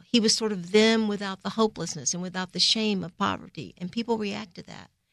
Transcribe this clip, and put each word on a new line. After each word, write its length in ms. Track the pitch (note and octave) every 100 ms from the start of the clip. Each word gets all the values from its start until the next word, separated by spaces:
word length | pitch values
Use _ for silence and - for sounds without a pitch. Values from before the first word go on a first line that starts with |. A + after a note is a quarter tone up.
| -
He 140 | A#3+
was 140 | G#3+
sort 200 | - A3
of 180 | G3 E3+
them 360 | G#3+ A3 A3+ G#3+
without 340 | G3+ G3+ F#3+
the 60 | G3
hopelessness 640 | G#3+ A3 F#3+ E3 D#3+ -
and 100 | E3+
without 300 | F3+ F#3 F#3
the 60 | F#3
shame 440 | - A3+ G#3+ G3
of 140 | E3+ -
poverty, 560 | G3 - - - F#2 -
and 140 | F3+
people 260 | A#3 A#3 A3+
react 380 | G3+ G#3 G#3+ -
to 80 |
that. 260 | - - - _ _